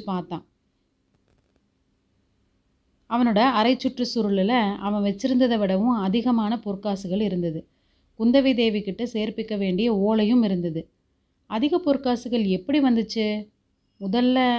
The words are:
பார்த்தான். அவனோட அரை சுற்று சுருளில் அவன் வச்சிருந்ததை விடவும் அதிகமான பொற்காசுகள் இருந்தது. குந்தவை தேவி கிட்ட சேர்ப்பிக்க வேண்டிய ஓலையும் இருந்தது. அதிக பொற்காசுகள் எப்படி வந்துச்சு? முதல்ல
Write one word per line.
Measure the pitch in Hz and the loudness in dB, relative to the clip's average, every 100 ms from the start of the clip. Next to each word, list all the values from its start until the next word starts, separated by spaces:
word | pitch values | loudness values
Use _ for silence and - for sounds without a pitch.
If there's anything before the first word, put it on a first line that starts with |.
| 202 | -4
பார்த்தான். | 185 - 170 - _ _ _ _ _ _ _ _ _ _ _ _ _ _ _ _ _ _ _ _ _ _ _ _ _ - | -6 -6 -10 -12 _ _ _ _ _ _ _ _ _ _ _ _ _ _ _ _ _ _ _ _ _ _ _ _ _ -4
அவனோட | 233 247 202 | 0 2 4
அரை | 254 220 226 254 | 4 4 2 2
சுற்று | 262 254 240 | -2 -4 -4
சுருளில் | 233 208 196 190 247 202 202 | -2 0 2 2 2 0 -2
அவன் | 202 208 | -4 -2
வச்சிருந்ததை | 202 202 262 254 254 233 | -2 -2 0 2 2 2
விடவும் | 196 190 233 233 | 0 0 0 0
அதிகமான | 190 226 240 233 208 233 208 | 0 0 0 0 0 -4 -6
பொற்காசுகள் | 196 208 196 196 190 | -6 -6 -6 -4 -4
இருந்தது. | 214 180 170 160 - _ _ _ _ - | -2 -2 -4 -6 -12 _ _ _ _ -2
குந்தவை | 226 269 269 247 | 2 4 4 2
தேவி | 226 208 | 2 0
கிட்ட | 202 185 | -4 -6
சேர்ப்பிக்க | 240 226 214 - 220 208 | -6 -4 -4 -6 -6 -2
வேண்டிய | 196 180 233 202 | -2 0 0 2
ஓலையும் | 202 220 208 247 | 2 2 4 4
இருந்தது. | 220 185 170 160 - _ _ _ _ _ - | 2 0 -2 -6 -10 _ _ _ _ _ -8
அதிக | 220 285 339 349 | -4 0 0 0
பொற்காசுகள் | 277 262 240 240 233 202 | 0 0 -4 -2 -2 0
எப்படி | 185 - 294 | -2 0 0
வந்துச்சு? | 269 226 220 226 214 214 208 _ _ _ _ _ | 2 2 0 -2 -2 -4 -8 _ _ _ _ _
முதல்ல | 196 240 247 254 254 | -4 0 2 4 2